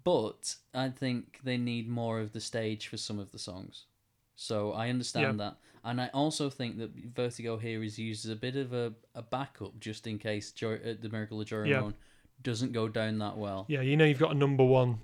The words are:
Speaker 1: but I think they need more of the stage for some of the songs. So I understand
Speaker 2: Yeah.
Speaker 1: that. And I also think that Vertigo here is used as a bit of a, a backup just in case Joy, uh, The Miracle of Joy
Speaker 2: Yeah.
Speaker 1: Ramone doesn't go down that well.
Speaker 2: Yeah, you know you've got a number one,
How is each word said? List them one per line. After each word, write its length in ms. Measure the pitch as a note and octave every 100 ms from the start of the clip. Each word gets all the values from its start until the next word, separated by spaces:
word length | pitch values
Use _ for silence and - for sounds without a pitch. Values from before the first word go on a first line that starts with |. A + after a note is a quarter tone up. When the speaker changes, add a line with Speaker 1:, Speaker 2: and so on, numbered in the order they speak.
Speaker 1:
but 520 | F3+ D3+ A2 - - - _
I 160 | B2+ C3
think 500 | B2+ C3 A#2+ - -
they 140 | B2+ B2
need 300 | A#2+ A#2 A2+
more 320 | A#2+ A2+ A2+
of 140 | G#2+
the 80 | A2
stage 460 | - A#2 A2 G#2+ -
for 100 | A2
some 220 | - G#2
of 120 | G2
the 80 | -
songs. 460 | - F2+ G#2 - - _ _ _ _ -
So 360 | - G#2+ G#2
I 160 | F2 A#2+
understand 500 | B2 B2 - C#3 G#2+
Speaker 2:
Yeah. 60 | G2+
Speaker 1:
that. 80 | - _ -
And 180 | A2+ B2
I 60 | B2
also 360 | C#3 D3+ D#3 C#3+
think 280 | - A#2+ A2
that 120 | A2+
Vertigo 640 | - A#2+ B2 B2 - A#2 A2+
here 260 | A#2 A2
is 160 | A2 G#2+
used 260 | A2+ G#2+ A2
as 60 |
a 40 | A2
bit 200 | B2 C#3
of 180 | B2+
a, 200 | B2 A#2 A2 _
a 80 | A#2
backup 580 | A#2 B2+ C3+ - G2 A2
just 280 | A2 G#2+ A2+
in 100 | G#2
case 340 | A2 G#2 -
Joy, 240 | - A2+ A2
uh, 200 | A#2 G#2+
The 100 | A2
Miracle 300 | A2 G#2+ G#2+
of 80 | G#2
Joy 160 | G#2+ G#2+
Speaker 2:
Yeah. 100 | C3+
Speaker 1:
Ramone 160 | G#2 - - _ _ -
doesn't 320 | C3 A2 B2
go 160 | A#2 A2
down 300 | A2+ A2 A2
that 180 | G#2 G#2+
well. 280 | G2+ F#2+ G2+
Speaker 2:
Yeah, 120 | C3+
you 140 | C3 D3+
know 80 |
you've 160 | D#3 C3+
got 120 | D#3+
a 60 | D3
number 260 | C#3 C3
one, 360 | C3 C3 B2 A2